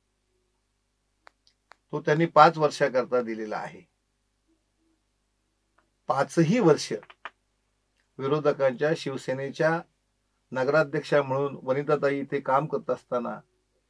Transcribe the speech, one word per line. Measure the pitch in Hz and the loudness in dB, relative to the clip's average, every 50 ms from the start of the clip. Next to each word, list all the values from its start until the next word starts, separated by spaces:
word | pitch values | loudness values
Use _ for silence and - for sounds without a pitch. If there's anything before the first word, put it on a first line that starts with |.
| _ _ _ _ _ _ _ _ _ _ _ _ _ _ _ _ _ _ _ _ _ _ _ _ _ - - _ _ _ _ _ _ _ - _ _ _ | _ _ _ _ _ _ _ _ _ _ _ _ _ _ _ _ _ _ _ _ _ _ _ _ _ -20 -20 _ _ _ _ _ _ _ -20 _ _ _
तो | 151 151 | -10 -4
त्यांनी | 151 165 151 160 165 | 0 0 2 2 2
पाच | - - 151 151 170 156 156 | 4 6 8 8 8 6 4
वर्षाकरता | 151 143 - - 147 131 117 127 117 - 127 123 | 0 0 2 0 0 0 2 0 0 0 -2 -2
दिलेला | 117 110 113 110 110 107 104 | -2 -4 -6 -8 -8 -8 -8
आहे. | 98 - - - 92 87 _ _ _ _ _ _ _ _ _ _ _ _ _ 330 _ _ _ _ _ _ _ _ _ _ _ _ _ _ _ _ _ _ _ _ _ _ _ _ _ _ _ _ _ _ | -10 -10 -12 -16 -18 -20 _ _ _ _ _ _ _ _ _ _ _ _ _ _ _ _ _ _ _ _ _ _ _ _ _ _ _ _ _ _ _ _ _ _ _ _ _ _ _ _ _ _ _ _
पाचही | - 135 135 139 - - 170 160 151 220 254 | -2 -2 0 -2 0 2 2 2 4 2 4
वर्ष | 196 160 143 - - - 113 - - - - _ - - - _ _ _ _ _ _ _ _ _ _ _ _ _ _ _ _ - | 4 4 4 4 0 -6 -8 -10 -10 -14 -20 _ -20 -20 -20 _ _ _ _ _ _ _ _ _ _ _ _ _ _ _ _ -6
विरोधकांच्या, | 135 135 151 151 139 147 143 139 135 135 123 113 147 156 165 | -2 -2 0 2 2 0 2 2 2 0 0 0 -2 -2 -2
शिवसेनेच्या | - - 143 135 123 - 131 131 135 139 139 135 - 156 160 165 175 - _ _ _ _ _ _ _ _ _ _ _ _ _ | -2 -4 -8 -8 -8 -6 -6 -6 -6 -6 -8 -2 0 0 0 0 -2 -6 _ _ _ _ _ _ _ _ _ _ _ _ _
नगराध्यक्षा | 123 131 127 139 147 156 151 139 147 151 - - 156 143 | -6 -4 0 2 2 2 2 0 -2 -6 -4 0 0 0
म्हणून | 135 135 131 139 143 139 - - | 0 0 -2 -4 -4 -4 -6 -6
वनिताताई | - 131 131 143 147 151 151 143 143 139 143 139 | -6 -4 -4 -2 -2 -2 0 0 0 -2 -2 -4
इथे | 139 - 143 139 | -6 -6 -6 -6
काम | - 135 131 143 151 | -2 0 0 0 0
करत | 147 143 131 - - | -2 -6 -6 -4 -6
असताना | 123 - - _ 127 120 117 113 107 104 - _ _ _ _ _ _ _ _ _ | -6 -6 -6 _ -6 -6 -6 -8 -10 -12 -16 _ _ _ _ _ _ _ _ _